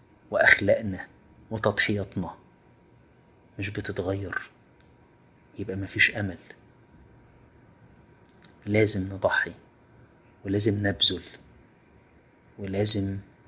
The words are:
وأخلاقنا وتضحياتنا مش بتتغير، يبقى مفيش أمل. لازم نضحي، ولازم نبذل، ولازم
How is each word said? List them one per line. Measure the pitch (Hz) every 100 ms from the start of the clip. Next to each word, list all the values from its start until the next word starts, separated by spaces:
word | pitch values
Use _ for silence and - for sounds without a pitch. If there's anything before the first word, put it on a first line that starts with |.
| _ _ -
وأخلاقنا | 208 - - 98 110 107 92 - _ _ - -
وتضحياتنا | 110 107 - - 101 95 104 82 - - _ _ _ _ - _ _ _ _ _ -
مش | 98
بتتغير، | 104 - 98 90 98 90 - - _ _ _ - _ _ _ _ _ _ -
يبقى | 95 95
مفيش | 95 - - 113
أمل. | 98 85 - - - _ _ - - - - - - - - _ - - - - - - - - 101
لازم | 104 107 101 95
نضحي، | 95 92 - 85 - - _ _ - - _ _ _
ولازم | 98 101 107 104 101
نبذل، | - - 87 - - - - - _ _ - _ _ _ _ _ -
ولازم | 98 98 104 101 98 98 - _